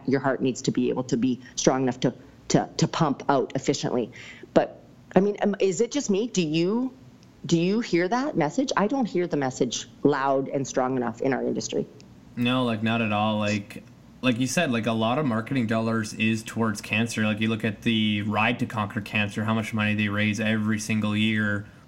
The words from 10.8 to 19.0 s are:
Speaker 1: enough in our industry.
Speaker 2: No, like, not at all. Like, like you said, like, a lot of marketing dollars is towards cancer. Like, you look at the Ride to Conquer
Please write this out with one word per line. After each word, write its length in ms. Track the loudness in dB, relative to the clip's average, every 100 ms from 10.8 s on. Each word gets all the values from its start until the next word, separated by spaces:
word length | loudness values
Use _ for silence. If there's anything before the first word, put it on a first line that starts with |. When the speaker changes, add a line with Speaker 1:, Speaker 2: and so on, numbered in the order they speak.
| 0
Speaker 1:
enough 260 | 0 -2 -2
in 120 | -2
our 80 | 0
industry. 460 | -2 -4 -4 -4 -6 -12 -20 -20 -12
Speaker 2:
No, 300 | -2 0 2
like, 160 | 0 0
not 180 | 0 0
at 120 | 0
all. 260 | 2 2 2
Like, 460 | 0 -2 -4 -14 -18 -20 -20 -2
like 180 | 0 0
you 80 | 0
said, 240 | 0 0
like, 160 | 0 0
a 40 |
lot 280 | 0 0 0
of 60 | 0
marketing 400 | 0 0 -2 0
dollars 480 | 0 0 -2 -2
is 260 | 0 2 2
towards 400 | -2 -2 -2 -2
cancer. 440 | -2 -2 0 0
Like, 140 | 0 0
you 80 | 0
look 160 | 0
at 200 | -2 -2
the 400 | 0 2 2 0
Ride 340 | 0 2 2 0
to 80 |
Conquer 360 | -2 -2 -4 -4